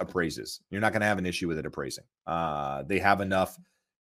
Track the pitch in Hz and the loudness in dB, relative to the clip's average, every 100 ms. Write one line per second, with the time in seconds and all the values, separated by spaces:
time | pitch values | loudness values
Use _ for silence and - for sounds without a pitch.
0 | 90 92 82 60 53 - - 98 110 107 | -4 -2 -2 -4 -10 -12 -8 0 2 4
1 | 104 98 90 87 85 78 76 78 65 - | 2 2 0 -2 -2 -4 -6 -6 -8 -8
2 | - _ 82 82 82 73 69 69 71 95 | -16 _ -6 -2 -2 -2 -4 -4 -2 4
3 | 101 98 95 95 92 - - _ _ _ | 6 4 4 2 2 -2 -20 _ _ _
4 | _ | _